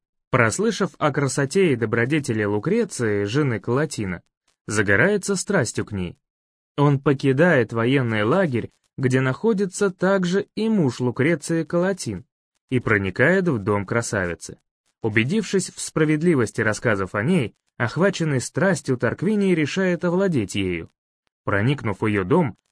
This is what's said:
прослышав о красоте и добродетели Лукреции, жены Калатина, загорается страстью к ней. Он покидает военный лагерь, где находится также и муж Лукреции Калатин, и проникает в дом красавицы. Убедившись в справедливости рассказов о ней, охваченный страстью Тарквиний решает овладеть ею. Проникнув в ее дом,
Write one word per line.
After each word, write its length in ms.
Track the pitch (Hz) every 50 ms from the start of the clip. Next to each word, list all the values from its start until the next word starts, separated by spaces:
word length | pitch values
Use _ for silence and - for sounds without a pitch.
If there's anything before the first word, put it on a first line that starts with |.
| _ _ _ _ _ _
прослышав 640 | - 123 117 110 101 - 208 233 208 - 202 - - -
о 160 | - 147 139
красоте 580 | 147 143 131 - 147 139 139 - 196 190 170
и 60 | 131 113
добродетели 640 | 113 107 95 113 120 131 156 156 139 - 113 110 104
Лукреции, 800 | 101 104 104 - 160 208 240 226 180 - - 120 107 104 101 101
жены 380 | 101 113 147 151 135 117 101
Калатина, 640 | - - 120 135 156 151 - - 107 95 87 82 - _ _ _ _ _ _ _ _ -
загорается 720 | 107 107 104 98 101 101 143 196 208 208 - - 202 185
страстью 480 | - - 196 175 127 - - - 104
к 80 | - 104
ней. 260 | 95 90 85 - _ _ _ _ _ _ _ _ _ _ _ _
Он 240 | - 143 147 143 135
покидает 720 | - 156 147 135 - 135 131 131 170 180 165 131 113 -
военный 520 | 113 113 113 123 135 143 127 117 110 107 104
лагерь, 460 | 113 151 190 196 156 123 110 85 - _ _ _ _ _ -
где 240 | 135 127 123 131
находится 680 | 131 131 131 - - 226 233 185 202 180 - - 202 196
также 580 | 185 - 175 190 196 196 185 175 180 202 202 - _
и 140 | - 214 226
муж 320 | 220 202 160 127 117 -
Лукреции 640 | 127 123 107 - 127 160 170 160 - - 165 165 160
Калатин, 640 | - - 175 175 190 202 196 - 120 101 87 - _ _ _ _ _ _ _ _ -
и 100 | 131 123
проникает 680 | - 120 110 101 98 95 92 - 120 156 185 196 185 175
в 100 | 139 110
дом 280 | 95 104 104 101 98
красавицы. 720 | 92 113 117 113 - - 101 92 87 85 - - - - - _ _ _ _ _ _ _ _
Убедившись 720 | - 113 104 113 113 131 190 220 190 - - 196 185 -
в 80 | - -
справедливости 800 | - - - 160 156 151 156 151 160 175 165 131 113 101 - -
рассказов 560 | 110 107 104 - - 123 107 98 95 92 -
о 80 | 107 107
ней, 320 | 147 190 170 120 98 - _ _ _ _ -
охваченный 640 | 123 113 - 147 180 202 185 - 165 156 143 123
страстью 560 | - - - 135 170 196 180 135 - - 131 120
Тарквиний 580 | 123 117 117 - 147 196 220 208 196 190 180
решает 480 | 160 151 139 - 190 190 180 175 170 -
овладеть 520 | 175 170 185 196 196 165 123 104 92 -
ею. 360 | 104 95 92 87 82 80 - _ _ _ _ _ _ _ _ _ _ _
Проникнув 560 | - 101 98 104 127 147 139 117 110 98 -
в 40 | 117
ее 200 | 110 104 101 92
дом, 320 | 90 131 180 170 117 92 _ _ _